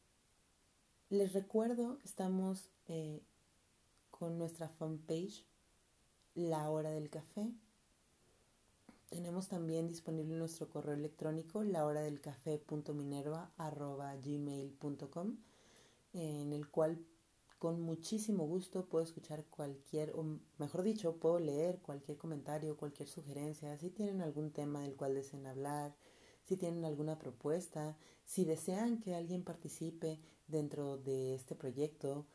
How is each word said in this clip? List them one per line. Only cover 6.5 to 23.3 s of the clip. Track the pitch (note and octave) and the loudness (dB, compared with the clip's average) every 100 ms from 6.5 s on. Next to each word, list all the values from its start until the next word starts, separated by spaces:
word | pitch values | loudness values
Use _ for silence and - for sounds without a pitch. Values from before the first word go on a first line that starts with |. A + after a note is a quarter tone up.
| D#3 D3+ | 2 2
Hora | D#3 D#3 | 2 2
del | D#3 D3+ | 0 -4
Café. | D#3+ D3+ - A3 A3+ - _ _ _ _ _ _ _ _ _ _ _ - - - | -6 -8 -4 -2 -4 -12 _ _ _ _ _ _ _ _ _ _ _ -20 -20 -10
Tenemos | E3+ F3 F3 F#3+ | -6 -2 -2 -2
también | F3+ E3 D#3+ E3 | -2 0 2 0
disponible | E3 - D#3+ D#3 E3 | -2 -4 -2 0 0
nuestro | E3 E3 D3+ | -2 -4 -6
correo | D3+ D3 | -4 -2
electrónico, | D3 D3+ - D#3 D#3+ E3 G#3+ | -2 -2 -2 -2 -2 -2 0
lahoradelcafe | G#3 E3+ D3+ D3+ D3+ C#3+ D#3 C3+ D#3+ D3+ | 2 4 4 4 0 -4 -6 -6 -2 -2
punto | - D3+ D3 | 0 -4 -2
minerva | D3 C#3+ C#3+ C#3+ D#3+ F3 - | -2 -2 -2 -2 -4 -6 -6
arroba | D#3 C#3+ C#3+ C#3 C#3 C#3 | -4 -4 -4 -4 -4 -4
gmail | C3 D3 C#3+ C#3 C#3 | -2 -2 0 -2 -6
punto | - D3 C#3 C#3 | -4 -4 -4 -4
com, | E3+ G3 - - - - - - - _ | -4 -4 -4 -10 -20 -20 -20 -20 -20 _
en | F3+ D#3 D3 D3 | -4 -2 0 0
el | D3 D3 | -2 0
cual | - D#3 E3 - - _ _ _ - | 4 4 4 -6 -18 _ _ _ -2
con | E3+ E3+ | 0 2
muchísimo | E3 E3 - A3 G#3+ G3 D3+ | 0 -2 0 0 2 2 4
gusto | F3+ F#3 F#3 F#3 | 2 0 -4 2
puedo | D#3+ | 2
escuchar | E3 D#3+ - D3+ | 2 -4 -8 -8
cualquier, | D3+ - C#3+ C#3 - D#3 D3+ | -8 -6 -6 -6 -2 0 0
o | - D#3 D3+ - - | 0 -2 -4 -8 -6
mejor | C#3+ E3+ | -2 2
dicho, | F#3+ G#3+ E3 E3 | 2 4 2 4
puedo | D#3+ F3 | 6 6
leer | D#3 C#3+ E3+ F3+ | 6 4 4 2
cualquier | - C#3+ C#3 D3 | -4 -8 -6 -6
comentario, | E3 D3 D3+ D3+ D#3 D3+ | -4 -4 -2 -2 -2 -2
cualquier | D3 C#3+ C#3+ | -4 -6 -8
sugerencia. | - C#3+ | -8 -8